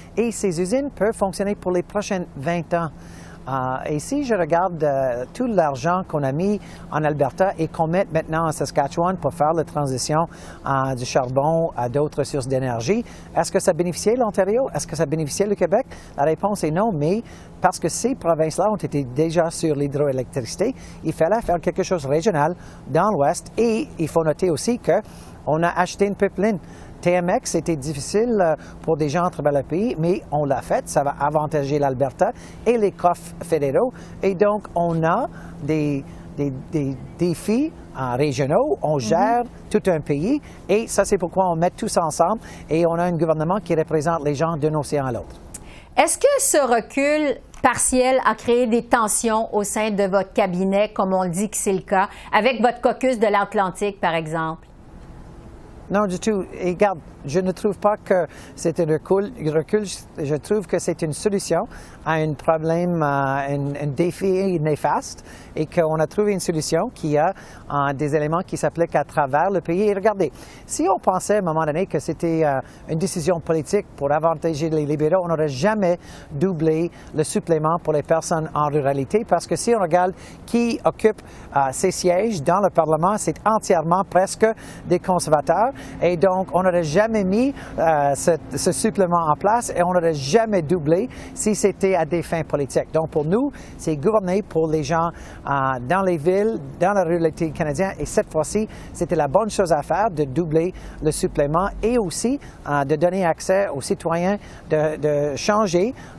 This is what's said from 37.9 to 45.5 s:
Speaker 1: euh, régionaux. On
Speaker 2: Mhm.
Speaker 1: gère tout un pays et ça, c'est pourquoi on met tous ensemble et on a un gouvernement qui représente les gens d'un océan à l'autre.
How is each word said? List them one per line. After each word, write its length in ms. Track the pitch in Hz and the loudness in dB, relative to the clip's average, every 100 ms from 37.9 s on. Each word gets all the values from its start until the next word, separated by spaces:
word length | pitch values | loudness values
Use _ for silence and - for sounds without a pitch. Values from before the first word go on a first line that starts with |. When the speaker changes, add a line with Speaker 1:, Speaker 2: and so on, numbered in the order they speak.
| - | -6
Speaker 1:
euh, 200 | 131 120 | -4 0
régionaux. 600 | 147 127 139 180 294 - | 0 0 2 2 2 0
On 120 | 147 | 0
Speaker 2:
Mhm. 40 | 151 | 0
Speaker 1:
gère 440 | 110 165 233 240 - - - | 2 2 4 2 -2 -8 -2
tout 100 | 208 - | 0 2
un 140 | 160 | 0
pays 400 | - 143 185 294 - - - | 0 -2 0 -2 -4 -10 0
et 200 | 202 233 | 0 0
ça, 160 | - | 0
c'est 140 | 196 196 | 2 2
pourquoi 260 | 170 180 185 | 0 0 0
on 20 | |
met 160 | 165 180 | 2 0
tous 260 | - 220 - | 0 -2 0
ensemble 420 | 160 - 170 220 - - - | 0 2 2 0 -6 -14 -2
et 160 | 156 | 2
on 100 | 170 | 2
a 100 | 170 | 2
un 120 | 180 170 | 0 2
gouvernement 420 | 165 156 156 202 | 2 2 0 0
qui 140 | - 160 | 0 0
représente 480 | 156 156 147 165 | 2 0 0 0
les 100 | 147 | 0
gens 220 | 139 160 165 | 0 0 0
d'un 180 | 151 | 0
océan 320 | 151 139 147 131 | 0 -2 -2 -2
à 60 | |
l'autre. 240 | 113 - - - | -4 -8 -16 -18